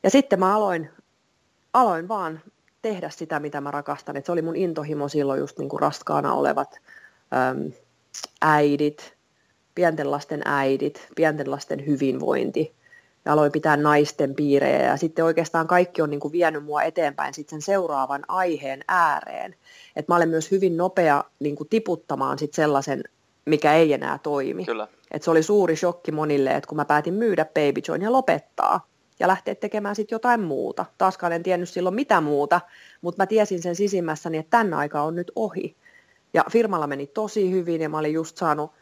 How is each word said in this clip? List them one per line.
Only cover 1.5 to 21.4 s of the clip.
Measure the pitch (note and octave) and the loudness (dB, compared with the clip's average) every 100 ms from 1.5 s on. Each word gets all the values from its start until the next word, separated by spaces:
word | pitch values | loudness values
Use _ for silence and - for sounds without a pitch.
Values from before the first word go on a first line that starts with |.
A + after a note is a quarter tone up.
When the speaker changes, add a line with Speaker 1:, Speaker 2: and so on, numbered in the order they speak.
| _ _ | _ _
Speaker 1:
aloin | B3+ A#3+ E3 F3 | 2 4 0 -4
vaan | G#3+ E3+ D#3+ - _ _ _ | -6 -6 -8 -16 _ _ _
tehdä | A3 F#3+ E3 | -6 -6 -8
sitä, | - D#3+ D3+ | -10 -6 -6
mitä | D3 D3 | -6 -8
mä | C#3+ | -6
rakastan. | D3 C#3+ C#3+ - C#3+ | -8 -6 -10 -8 -10
Et | C#3 | -4
se | |
oli | F3 | -2
mun | D#3+ E3 | -2 -2
intohimo | F#3 D#3 D3 D3 C#3+ | -4 -4 -6 -4 -2
silloin | D3+ C#3 C3+ | 0 0 -2
just | C#3+ - | -4 -8
niinku | C#3 C#3+ | -8 -2
raskaana | D3 D3 - D3 D3 | -2 -2 -4 -2 0
olevat, | C#3+ C#3+ - C#3+ - _ - - _ _ | 0 0 0 -4 -10 _ -20 -20 _ _
äm, | C3 B2+ C3+ D3 - _ _ _ - - _ | -2 0 -2 -8 -12 _ _ _ -18 -18 _
äidit, | D#3 D3+ D3 C#3+ D3 D3 - _ _ _ _ _ _ - | 2 4 4 2 0 -2 -20 _ _ _ _ _ _ 0
pienten | F3 D#3 C#3+ | 0 2 -4
lasten | C#3+ - D3 - | -4 -6 -6 -2
äidit, | C#3+ C3+ C3+ C#3+ - - - | 0 2 2 -2 -6 -12 0
pienten | D#3+ D3+ C3+ | 0 2 -4
lasten | C#3 - D3+ C#3 | -6 -6 -6 -2
hyvinvointi. | C#3 C3+ C3 D3 C3 B2+ - A#2+ _ _ - _ _ - | 0 0 0 0 0 0 -2 -4 _ _ -20 _ _ 0
Ja | |
aloin | D3+ D3 | 4 4
pitää | D3 D#3 D3 | 2 2 2
naisten | D3 D3 D3 - C#3 C3+ | 4 4 2 0 -4 0
piirejä | D3 C#3 C#3 C3+ - | 2 2 4 2 2
ja | C#3+ | 0
sitten | E3 E3 E3 | -2 0 0
oikeastaan | D#3+ D#3+ E3 D#3+ | 0 0 -2 2
kaikki | F3+ F3+ - | 2 2 0
on | D3+ | -2
niinku | C#3+ C#3+ | -2 -4
vienyt | E3 E3 D#3 | 0 0 0
mua | D3 D3 | -6 -4
eteenpäin | D#3+ F3 D3+ C#3 C#3 | -4 -2 -2 -2 -8
sit | C#3 D3 | -8 -14
sen | D#3 | -10
seuraavan | D3 G3 E3+ C#3+ C3 C#3 - | -2 -2 0 -2 -4 -6 -4
aiheen | F#3 F#3 D3+ C#3 C3+ - | -2 -2 -2 -6 -10 -2
ääreen. | F3+ E3 D3 - - G3 - _ - - - | 2 2 0 -6 -10 -12 -14 _ -20 -12 -10
Et | D#3 | 0
mä | F3 | 2
olen | E3 | 4
myös | D#3+ D#3 | 0 0
hyvin | G3 F#3 E3 | 0 2 0
nopea | F3+ F#3 E3 C#3+ - | 0 2 2 2 0
niinku | _ | _